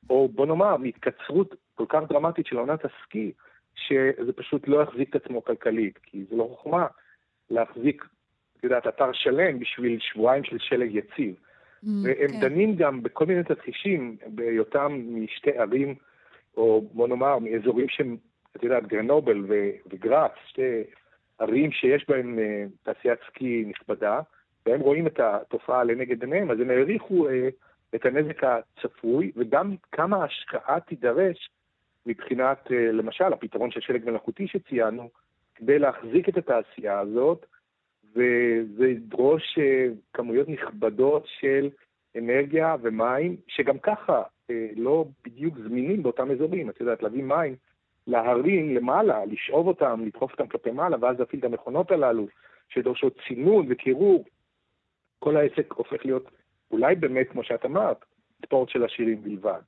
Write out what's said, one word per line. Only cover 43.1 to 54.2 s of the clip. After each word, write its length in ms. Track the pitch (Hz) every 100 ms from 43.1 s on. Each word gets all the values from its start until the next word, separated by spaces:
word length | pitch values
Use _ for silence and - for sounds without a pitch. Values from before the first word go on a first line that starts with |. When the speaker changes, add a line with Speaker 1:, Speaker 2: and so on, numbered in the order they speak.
| 127 170 180 _
Speaker 1:
שגם 320 | - - 139
ככה, 440 | - 208 - 139 104 _ _
אה, 180 | 117 113 107
לא 300 | 117 156 156 135 -
בדיוק 320 | 117 156 143
זמינים 460 | 110 123 131 202
באותם 280 | 135 117 131
אזורים. 380 | 131 156 180 131
את 100 | -
יודעת, 240 | 120 113
להביא 200 | 107 120
מים 320 | 135 147 160 127 _ _ _ _ -
להרים 680 | 120 117 120 147 196 156 123
למעלה, 500 | 120 151 214 110 104
לשאוב 420 | 107 - 147 170
אותם, 340 | 175 143 113 113
לדחוף 260 | - 127
אותם 160 | - 123
כלפי 240 | - 120
מעלה, 260 | 120 175 139
ואז 180 | 120 123
להפעיל 200 | 123 143
את 60 | 127
המכונות 460 | 117 - 135 180
הללו, 360 | 175 135 113 101 _ _ _ _
שדורשות 480 | - 123 123 139 - -
צינון 380 | 123 147 214 147
וקירור. 560 | 123 - 131 196 196